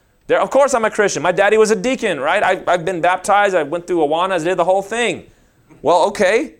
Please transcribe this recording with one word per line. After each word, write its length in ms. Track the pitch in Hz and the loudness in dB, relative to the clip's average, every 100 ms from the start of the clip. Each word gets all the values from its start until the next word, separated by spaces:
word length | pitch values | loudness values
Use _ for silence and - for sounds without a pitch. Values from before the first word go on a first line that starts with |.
| _ _ - | _ _ -2
There, 120 | 165 | 0
of 100 | 190 | 2
course 220 | 269 277 | 2 2
I'm 120 | 247 | 2
a 60 | 220 | 0
Christian. 300 | 214 202 147 | 0 0 0
My 120 | 165 | -2
daddy 260 | 185 196 220 | 0 2 4
was 140 | 214 | 2
a 40 | 214 | 2
deacon, 440 | 226 262 220 151 | -2 -2 -4 -2
right? 220 | 139 190 | -2 0
I, 200 | 185 185 - | 0 0 0
I've 160 | 180 | -2
been 160 | 165 185 | -2 -2
baptized. 560 | 170 185 - 202 202 185 | 0 0 0 2 2 0
I 80 | |
went 240 | 143 175 - | -2 -6 -4
through 100 | 180 | -2
Awanas, 460 | 147 160 185 185 | 0 0 -2 -2
did 120 | 160 180 | -2 0
the 80 | |
whole 160 | 170 190 | 0 0
thing. 460 | 196 233 226 135 - _ _ _ _ - | -2 -4 -4 -6 -12 _ _ _ _ -6
Well, 220 | 139 170 180 | 0 2 2
okay, 480 | 202 185 214 160 - | 0 0 0 -2 -4